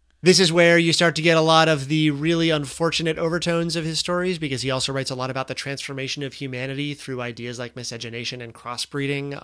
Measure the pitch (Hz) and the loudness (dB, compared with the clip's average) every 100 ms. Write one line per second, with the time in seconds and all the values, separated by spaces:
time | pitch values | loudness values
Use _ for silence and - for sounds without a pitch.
0 | _ _ 165 185 175 170 170 170 165 156 | _ _ 4 6 6 6 6 6 4 4
1 | 175 160 165 160 160 160 160 151 135 156 | 2 4 4 4 6 6 6 2 2 2
2 | 156 143 160 170 165 151 135 - 165 - | 2 2 0 2 2 0 -2 -2 -2 0
3 | 165 156 165 170 175 170 170 165 160 156 | -2 -2 -2 -2 0 0 0 -2 -4 -4
4 | - 180 180 170 151 127 131 131 131 135 | -2 -2 -2 -2 -4 -4 -2 -2 -2 -4
5 | 131 127 127 131 131 131 139 139 - 135 | -6 -6 -6 -6 -6 -8 -8 -8 -10 -8
6 | 131 - 139 - 139 127 135 135 147 143 | -8 -8 -8 -8 -10 -8 -8 -6 -6 -6
7 | - 127 120 117 120 120 120 127 120 117 | -8 -8 -8 -8 -10 -8 -10 -10 -12 -10
8 | 117 117 117 123 117 - 123 120 - 143 | -10 -10 -10 -10 -12 -14 -10 -8 -8 -4
9 | 139 143 143 139 | -4 -4 -4 -8